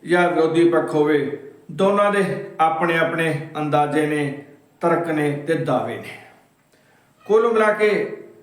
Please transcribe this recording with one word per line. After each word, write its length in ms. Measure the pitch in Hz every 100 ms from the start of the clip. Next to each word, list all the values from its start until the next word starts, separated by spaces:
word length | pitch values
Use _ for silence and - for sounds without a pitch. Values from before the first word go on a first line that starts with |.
| -
ਜਾਂ 240 | 180 175
ਵਿਰੋਧੀ 380 | 160 160 160 170
ਪੱਖ 240 | 160 -
ਹੋਵੇ, 260 | 156 147 151 131 - - - _
ਦੋਨਾਂ 400 | 165 190 202 202
ਦੇ 120 | 202 175 - - -
ਆਪਣੇ 380 | - 160 170 165
ਆਪਣੇ 360 | 160 165 165 147 - 151
ਅੰਦਾਜ਼ੇ 480 | 151 147 147 147 151
ਨੇ, 360 | 151 143 135 - - _ _
ਤਰਕ 260 | 170 165 165
ਨੇ 220 | 156 147 143 151
ਤੇ 60 | 156
ਦਾਅਵੇ 400 | 143 123 117 117
ਨੇ। 220 | - - - - _ _ _ _ _ _ _ _ -
ਕੁੱਲ 220 | 214 240
ਮਿਲਾ 240 | 220 214
ਕੇ 460 | 208 208 190 - - - -